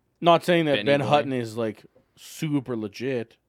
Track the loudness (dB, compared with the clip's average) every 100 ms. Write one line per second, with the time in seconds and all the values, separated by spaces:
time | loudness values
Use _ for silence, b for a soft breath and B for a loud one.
0 | _ _ 2 4 4 2 2 2 2 2
1 | 4 0 0 -4 -6 -4 -6 -6 -16 _
2 | _ _ -20 -8 -4 -2 -4 -6 -6 -8
3 | -6 -4 -6 _